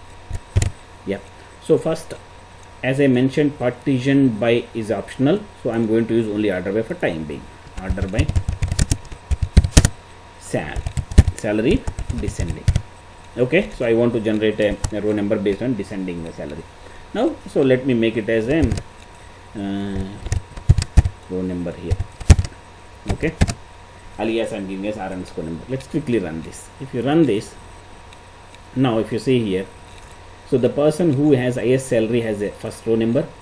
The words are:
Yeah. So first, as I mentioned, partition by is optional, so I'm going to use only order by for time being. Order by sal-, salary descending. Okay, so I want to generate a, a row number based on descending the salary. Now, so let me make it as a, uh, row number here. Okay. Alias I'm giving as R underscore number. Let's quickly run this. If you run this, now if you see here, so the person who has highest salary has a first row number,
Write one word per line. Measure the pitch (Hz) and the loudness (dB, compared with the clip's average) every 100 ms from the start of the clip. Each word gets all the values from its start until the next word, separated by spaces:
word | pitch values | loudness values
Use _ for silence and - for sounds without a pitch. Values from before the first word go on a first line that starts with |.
| - - - - - - - - - - | -20 -20 -10 -10 -2 0 0 -2 -18 -14
Yeah. | - 98 - - - - | -8 -8 -8 -20 -20 -20
So | - 156 | 2 2
first, | 156 165 - - - - - - - - | 2 -4 -6 -14 -16 -20 -20 -20 -20 -6
as | 123 135 | -2 4
I | 139 | 4
mentioned, | 123 131 131 147 143 | 6 4 4 0 2
partition | 123 - - 131 131 139 135 | -2 -2 0 0 4 4 4
by | 107 117 120 - | 4 2 2 0
is | 117 107 | -8 -2
optional, | 101 - - 135 202 - - | -4 -4 0 2 2 -2 -8
so | 139 | -4
I'm | 113 113 | -2 2
going | 113 113 | 2 2
to | |
use | 113 110 | 0 0
only | 104 107 | 0 0
order | 92 92 | 0 -2
by | 104 | -2
for | - | -4
time | 175 139 82 | -4 -4 -4
being. | 78 135 - - - - | -6 -10 -12 -20 -14 -12
Order | 95 95 95 | -6 -4 -4
by | - - - - - - - - - - - - - - - - - - - - - - - | -4 -2 -2 -4 -6 -4 -4 -4 -6 -10 -18 -8 -6 4 4 8 4 4 -2 -16 -20 -20 -20
sal-, | - 123 78 - - - - - - | -6 -4 -4 -6 -6 -6 4 6 6
salary | - 110 107 117 240 - - - 120 | 2 -2 2 2 2 -2 -8 -8 -4
descending. | 104 - - - - - - - - - - - | -6 -4 -6 -2 0 0 -2 -16 -20 -20 -14 -2
Okay, | 127 160 214 | 2 2 0
so | - | -4
I | 120 | 2
want | 113 120 | 4 4
to | 113 | 2
generate | 107 107 107 101 | 0 2 0 2
a, | 104 101 - | 0 0 -4
a | 107 | -2
row | 104 | 0
number | 104 104 107 | 0 0 0
based | 101 95 | 0 0
on | 123 | -2
descending | 113 98 101 92 85 | -4 -6 -6 -6 -8
the | 82 | -10
salary. | - 73 76 - - - - - | -10 -10 -10 -14 -20 -20 -20 -10
Now, | 202 285 - 196 | -2 -2 -2 -4
so | 185 | 0
let | 135 127 | 4 4
me | 135 | 2
make | 117 113 113 | 2 2 0
it | 101 | 0
as | 117 110 | 0 2
a, | 160 127 90 - - - - - - - 110 | 2 2 0 -6 -18 -20 -20 -20 -20 -16 -8
uh, | 98 98 101 98 95 104 - - - - - - - - - - - | -6 -4 -4 -6 -6 -8 -6 -6 -6 -14 4 4 6 4 2 -6 -8
row | 92 | -4
number | 92 87 87 | -4 -4 -6
here. | 80 85 90 - - - - - - - - - - - | -6 -6 -4 -6 -10 4 4 4 -8 -20 -20 -20 -16 -6
Okay. | - 156 - - - - - - - - - | -2 -2 0 -2 -2 -12 -20 -20 -20 -18 -6
Alias | 107 110 110 | -2 -2 -4
I'm | 110 95 | -6 -8
giving | 95 101 | -6 -6
as | 107 | -6
R | 95 | -8
underscore | 92 87 - | -8 -10 -10
number. | 80 80 - | -8 -10 -8
Let's | 131 - | -10 -6
quickly | 160 135 117 | -6 -2 -2
run | 90 80 | -2 -8
this. | 78 - - - | -10 -16 -18 -14
If | 131 | -8
you | 123 | -4
run | 120 156 147 | 2 4 4
this, | 101 - - - - - - - - - - - - - 127 | 2 -4 -16 -20 -20 -20 -20 -20 -20 -20 -20 -20 -20 -10 0
now | 131 110 | 2 2
if | 104 | 0
you | 113 | -2
see | 135 127 | 2 2
here, | 110 92 95 - - - - - - - - | 2 -2 -4 -12 -20 -20 -20 -20 -20 -20 -2
so | 131 | 2
the | 120 | 2
person | 113 151 151 175 | 2 2 2 2
who | 135 151 | 4 4
has | 131 127 | 4 2
highest | 123 107 131 131 | 0 2 0 2
salary | 120 110 120 | 0 2 0
has | 113 104 | 0 -2
a | 101 | -4
first | - 110 - 113 | -6 -12 -8 0
row | 113 | 2
number, | 113 120 160 - | 2 0 -2 -8